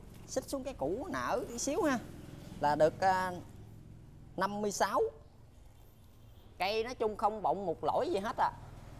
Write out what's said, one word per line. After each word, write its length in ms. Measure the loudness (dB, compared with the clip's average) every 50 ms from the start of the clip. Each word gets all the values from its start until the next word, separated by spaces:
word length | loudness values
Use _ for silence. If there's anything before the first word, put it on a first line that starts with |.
| -10 -14 -16 -14 -10
Xích 220 | -4 -4 -4 -4 -2
xuống 160 | -4 -4 -4
cái 100 | -6 -6
củ 320 | -2 -2 -2 0 -2 -2 -4
nở 340 | -4 -2 0 0 0 0 -2 -4
tí 100 | -6 -4
xíu 240 | -2 0 2 4 4
ha. 160 | 4 4 2 0 -6 -12 -14 -14 -14 -14 -14 -14 -12 -6 0
Là 140 | 2 4 6
được, 260 | 8 6 6 6 6
à, 320 | 4 4 4 4 2 0 -2 -4 -8 -12 -14 -16 -16 -16 -16 -16 -16 -16 -16 -16 -16 -16 -16 -16 -16 -10 -4
năm 260 | 0 0 0 0 0 -2
mươi 100 | 0 2
sáu. 300 | 2 2 4 4 4 2 2 -2 -6 -18 -20 -20 -20 -20 -20 -20 -20 -20 -20 -20 -20 -20 -20 -20 -20 -20 -20 -20 -20 -20 -20 -20 -20 -20 -12 -4 -2
Cây 260 | 0 0 2 2 0
nói 100 | -2 0
chung 220 | 0 0 0 2
không 260 | 4 2 2 2 4 2
bọng 240 | 2 2 2 2
một 180 | -2 -2 0 2
lỗi 260 | 2 2 4 2 2
gì 80 | 0 0
hết 180 | 0 -2 0 2
à. 120 | 2 2 2 -2 -12 -14 -14 -14 -14 -14 -14 -14